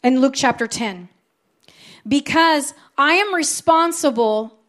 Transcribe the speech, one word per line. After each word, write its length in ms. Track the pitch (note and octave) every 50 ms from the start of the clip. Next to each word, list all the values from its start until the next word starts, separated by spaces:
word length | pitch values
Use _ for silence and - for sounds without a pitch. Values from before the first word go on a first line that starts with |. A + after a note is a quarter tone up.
| -
in 160 | B3 C4 B3+
Luke 140 | C4 C#4 C4+
chapter 300 | - - B3 A#3+ B3 A#3+
ten. 440 | A3 - - A#3 G#3+ F#3+ F3+ F3 F3+ _ _ _ _ _ _ _ _ _ _ _ _ _ _ - - - - _
Because 680 | G#3+ C4 C#4+ - - - D#4+ E4 E4 D#4 D4 C#4 - - _ _ _ _
I 160 | - C#4 D4 E4
am 220 | F#4 G#4 G#4 F#4+
responsible 1200 | E4+ D4+ - - - - E4 D#4+ D#4+ E4 E4+ E4 - - C#4+ A#3+ A#3 A#3 G#3+ G#3+ G#3+ A3 A3 _ _ _